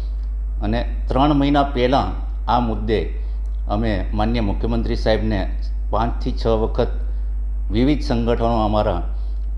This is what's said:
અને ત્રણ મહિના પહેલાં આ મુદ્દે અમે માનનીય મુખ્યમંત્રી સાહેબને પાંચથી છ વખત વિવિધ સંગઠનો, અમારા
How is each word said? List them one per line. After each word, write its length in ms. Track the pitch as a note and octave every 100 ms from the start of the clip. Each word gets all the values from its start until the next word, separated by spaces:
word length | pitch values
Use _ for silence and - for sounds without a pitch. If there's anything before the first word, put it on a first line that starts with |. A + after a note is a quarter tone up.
| - - - - - -
અને 340 | G#2 A#2 A#2 - -
ત્રણ 260 | B2+ D3
મહિના 300 | C#3+ C#3 C#3+
પહેલાં 480 | C#3 A#2+ B2 C3 F#2 F2+ - - -
આ 80 | A#2+
મુદ્દે 600 | A#2 G#2 A2 G#2 D#2 - - - - - -
અમે 360 | G#2 A2+ G2 F2+
માનનીય 280 | G#2+ G#2+ A#2+
મુખ્યમંત્રી 540 | G2+ F#2 A2+ A#2 G#2 A2+
સાહેબને 640 | A#2 G#2+ A2 G2+ F#2 - - - -
પાંચથી 420 | G#2 A#2 G#2+ B2+
છ 160 | - A2+
વખત 400 | A2+ A2 - A#2 - - - - - - - -
વિવિધ 300 | G#2 C3 C#3+
સંગઠનો, 640 | - A#2 A#2 A#2 A#2 A#2 G#2+
અમારા 500 | G#2+ G#2 F2+ - - - - -